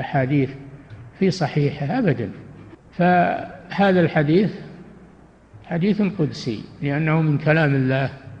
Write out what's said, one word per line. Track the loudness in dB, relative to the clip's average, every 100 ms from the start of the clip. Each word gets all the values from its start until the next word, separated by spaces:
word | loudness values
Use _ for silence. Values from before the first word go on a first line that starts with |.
أحاديث | -4 -2 0 0 0 -4 -18 -20 -20 -20 -16 -2
في | 0
صحيحه | 0 -2 0 0 -2 -4 0
أبدًا. | 0 0 -4 -8 -16 -20 -20 -20 -12
فهذا | 0 2 4 2 0 -6 -14 -8 0 4 4
الحديث | 4 2 4 4 2 -2 -14 -18 -20 -20 -20 -20 -20 -20 -20 -20
حديث | -8 -2 0 2 0 0
قدسي، | -2 -4 -6 -6 -8 -8
لأنه | -4 -2 2 2
من | 2 2
كلام | 2 4 4
الله | 2 2 0 -2 -6 -18 -20